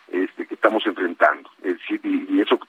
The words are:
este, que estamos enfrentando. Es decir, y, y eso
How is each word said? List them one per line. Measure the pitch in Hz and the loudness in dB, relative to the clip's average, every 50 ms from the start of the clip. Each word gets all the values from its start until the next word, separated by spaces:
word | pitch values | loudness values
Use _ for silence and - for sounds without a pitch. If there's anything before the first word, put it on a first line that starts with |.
| _ - | _ -6
este, | - 90 92 - - - - | -2 -2 -2 -2 -4 -10 -10
que | - - | -10 -10
estamos | - - 107 107 107 - | 0 2 2 2 2 -2
enfrentando. | 107 90 - 95 87 85 - - 76 76 71 - - _ _ - | -2 -4 -2 -4 -6 0 2 2 2 2 0 -8 -20 _ _ -4
Es | 98 87 82 | -4 -4 -4
decir, | - - - - - | -4 -6 -6 -4 -2
y, | 311 285 277 - - | -2 -2 -2 0 0
y | - 285 | 2 2
eso | - - - 349 - | 4 4 2 0 0